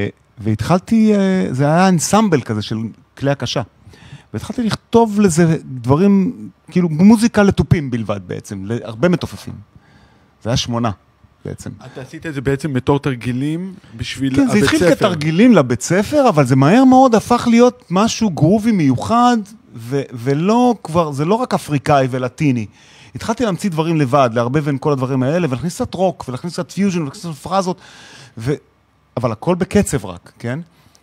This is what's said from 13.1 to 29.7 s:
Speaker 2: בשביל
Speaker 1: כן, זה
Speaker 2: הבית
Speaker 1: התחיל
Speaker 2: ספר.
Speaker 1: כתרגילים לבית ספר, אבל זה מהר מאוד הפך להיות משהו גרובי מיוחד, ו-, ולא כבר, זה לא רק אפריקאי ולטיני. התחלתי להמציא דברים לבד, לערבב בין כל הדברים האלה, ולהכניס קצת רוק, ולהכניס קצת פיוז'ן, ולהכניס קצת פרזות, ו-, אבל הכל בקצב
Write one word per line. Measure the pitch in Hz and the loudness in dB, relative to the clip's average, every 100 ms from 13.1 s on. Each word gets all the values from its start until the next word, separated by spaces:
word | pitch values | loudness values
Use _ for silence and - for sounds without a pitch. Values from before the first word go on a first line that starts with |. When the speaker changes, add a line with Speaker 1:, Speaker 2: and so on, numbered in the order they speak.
| 123 123 123 147 160 190 180 - 113 | -6 -6 -4 -4 -4 -8 -14 -20 -14
Speaker 2:
בשביל | - 127 135 131 | -12 -6 -2 0
Speaker 1:
כן, | 262 | 2
זה | |
Speaker 2:
הבית | 208 | 2
Speaker 1:
התחיל | 202 311 | 2 4
Speaker 2:
ספר. | 175 262 | 2 4
Speaker 1:
כתרגילים | 196 165 151 160 254 | 2 0 0 4 6
לבית | 190 127 120 | 6 4 -2
ספר, | - 180 208 294 254 | 0 -2 0 2 2
אבל | 156 131 | 2 2
זה | 135 | 4
מהר | 139 233 | 4 6
מאוד | 262 254 262 226 | 6 6 6 4
הפך | - 240 240 | 2 0 2
להיות | 233 247 247 _ | 4 4 2 _
משהו | 180 220 - 220 | 0 0 0 -4
גרובי | 131 160 214 220 | 2 2 2 0
מיוחד, | 202 139 123 - 233 240 233 196 - _ 123 | 0 0 0 0 2 2 0 -4 -18 _ -18
ו-, | 113 139 - | -6 -6 -6
ולא | 117 123 139 185 233 247 226 | -6 -2 0 0 2 2 0
כבר, | - 160 156 | -2 -2 -2
זה | 139 156 | -2 -2
לא | 226 | -2
רק | 254 | -2
אפריקאי | 190 - 147 - 143 131 | -4 -2 -4 2 2 2
ולטיני. | 127 127 - 151 120 104 _ _ - - - | -2 -6 -2 -2 0 -6 _ _ -20 -20 -10
התחלתי | - 226 233 | -6 -2 -2
להמציא | 175 202 | -2 -4
דברים | 156 160 165 | -2 0 0
לבד, | 131 143 123 | 2 2 2
לערבב | 117 117 147 | 0 0 -2
בין | 147 139 | -2 -2
כל | 151 | -2
הדברים | 139 127 135 | -2 -2 -2
האלה, | 127 175 160 | 0 -2 -2
ולהכניס | 123 170 - | -4 -6 -8
קצת | 240 | -8
רוק, | 160 185 - - | -2 -2 -2 -10
ולהכניס | 127 175 | -10 -10
קצת | 156 127 | -10 -8
פיוז'ן, | 180 196 175 | -2 -2 -2
ולהכניס | 139 - 170 | -6 -10 -14
קצת | 147 | -14
פרזות, | 151 190 185 180 - - - - - - | -4 -4 -4 -8 -14 -20 -20 -20 -20 -8
ו-, | 113 147 _ _ _ _ _ - | -6 -6 _ _ _ _ _ -6
אבל | 120 | -4
הכל | 107 165 180 | -4 -6 -4
בקצב | 180 | -2